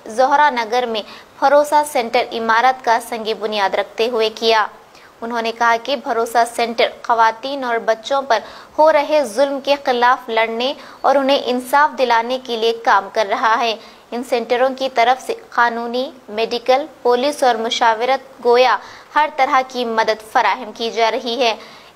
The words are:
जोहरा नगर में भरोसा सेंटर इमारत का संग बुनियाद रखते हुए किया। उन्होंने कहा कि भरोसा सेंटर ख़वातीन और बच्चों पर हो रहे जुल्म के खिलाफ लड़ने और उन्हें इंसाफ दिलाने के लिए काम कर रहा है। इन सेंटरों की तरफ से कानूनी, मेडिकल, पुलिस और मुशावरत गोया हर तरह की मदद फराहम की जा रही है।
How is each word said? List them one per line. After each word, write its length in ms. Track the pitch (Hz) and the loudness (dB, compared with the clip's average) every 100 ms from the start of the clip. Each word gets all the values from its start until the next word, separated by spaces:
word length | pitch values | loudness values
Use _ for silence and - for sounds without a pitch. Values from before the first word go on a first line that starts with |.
| - | -6
जोहरा 420 | 220 262 285 294 | 0 2 4 2
नगर 360 | 247 220 247 247 | 0 -2 -2 -2
में 180 | 220 196 - - - | -4 -8 -14 -20 -2
भरोसा 400 | 277 285 294 302 | 2 4 4 2
सेंटर 380 | 294 269 233 247 | 0 -2 0 0
इमारत 640 | 233 233 226 226 254 254 | -2 -2 0 2 2 2
का 140 | - 233 | 0 0
संग 380 | 233 233 214 214 | -2 -8 -6 -4
बुनियाद 400 | 214 214 190 - | -4 -2 0 -2
रखते 300 | - - 233 | -4 -2 -2
हुए 220 | 233 220 | 0 -2
किया। 400 | 220 226 220 202 - - - - - | 0 2 2 0 -6 -20 -20 -20 -14
उन्होंने 300 | 233 240 226 | -8 -6 -4
कहा 240 | 226 233 233 | 0 0 0
कि 200 | 233 277 | -2 -4
भरोसा 480 | 277 226 240 240 | -2 -2 0 0
सेंटर 480 | 233 - 233 233 220 - | 0 0 -2 0 -2 -2
ख़वातीन 600 | - 226 226 226 269 277 | -2 2 2 0 -6 -6
और 140 | 254 233 | -4 -2
बच्चों 440 | 202 220 - 277 | -2 -4 -2 -4
पर 200 | 269 220 - - - - | 0 -2 -2 -16 -6 2
हो 120 | 311 | 4
रहे 320 | 302 277 302 | 4 2 0
जुल्म 380 | 247 208 277 277 | 0 0 0 0
के 160 | 269 285 | -2 -2
खिलाफ 540 | 277 240 240 254 - | 0 2 2 2 0
लड़ने 460 | 220 226 226 254 294 - - | -2 0 -2 -4 -6 -12 -4
और 140 | - 277 | 0 2
उन्हें 260 | 269 285 | 2 0
इंसाफ 460 | - 247 254 285 302 | 0 -4 0 2 2
दिलाने 480 | 247 254 233 233 254 | 2 0 2 0 -6
के 180 | 254 233 | -6 -2
लिए 160 | 226 | -2
काम 360 | 226 247 202 196 | 0 2 2 2
कर 180 | 226 202 | -2 -2
रहा 280 | 240 247 | 0 0
है। 260 | 226 233 214 - - - | 0 0 -4 -10 -20 -12
इन 100 | 226 | -10
सेंटरों 480 | - 240 226 240 262 | -4 -4 0 0 0
की 180 | 262 262 | -2 -4
तरफ 300 | 247 233 262 | 0 2 0
से 160 | - | -2
कानूनी, 800 | - - - 240 233 233 247 277 254 - | -10 -6 0 0 0 -6 -6 -6 -10 -10
मेडिकल, 580 | 214 226 240 240 262 311 - | -6 -4 -2 0 0 0 -4
पुलिस 400 | 240 247 277 294 | 0 2 0 0
और 120 | 262 226 | 0 0
मुशावरत 760 | 226 - 233 220 247 269 - - | -2 0 2 2 0 -2 -4 -4
गोया 380 | 240 240 254 202 - - - | 2 4 4 2 -4 -20 -4
हर 180 | 294 302 - | 0 0 2
तरह 240 | 262 277 | 2 2
की 220 | 262 247 | 0 -4
मदद 320 | 233 220 220 214 | -4 0 0 -2
फराहम 560 | - 254 220 226 220 | -2 0 0 0 -6
की 180 | - 226 | -8 -6
जा 180 | 202 226 | 0 0
रही 260 | 220 233 | 0 -4
है। 240 | 240 233 214 - - - | 0 0 -2 -8 -20 -10